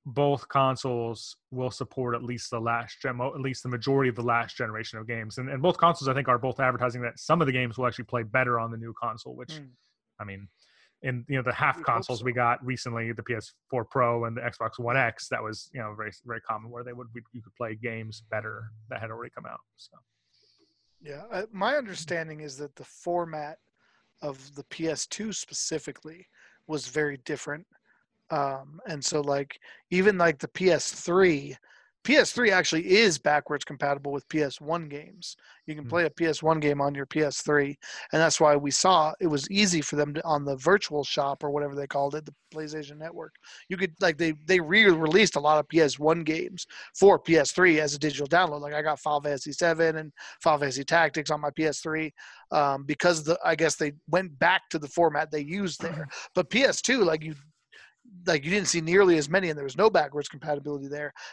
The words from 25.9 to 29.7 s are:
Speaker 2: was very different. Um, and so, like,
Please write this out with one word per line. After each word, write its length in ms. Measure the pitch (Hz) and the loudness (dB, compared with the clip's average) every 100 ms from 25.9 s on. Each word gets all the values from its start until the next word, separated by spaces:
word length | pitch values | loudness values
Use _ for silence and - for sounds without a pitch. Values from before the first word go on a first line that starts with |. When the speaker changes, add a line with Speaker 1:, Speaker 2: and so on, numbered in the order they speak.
| - 156 170 _ _ _ _ - | -14 -20 -20 _ _ _ _ -8
Speaker 2:
was 220 | 151 - | -8 -4
very 300 | 151 147 139 - | -2 -2 -4 -8
different. 420 | 147 - 151 - _ _ _ _ _ _ | -8 -8 -12 -12 _ _ _ _ _ _
Um, 480 | 156 139 135 143 156 247 | -2 -2 -4 -12 -16 -10
and 180 | 147 - | -6 -2
so, 160 | 151 | -2
like, 380 | 143 139 139 - - | 0 -2 -4 -12 -20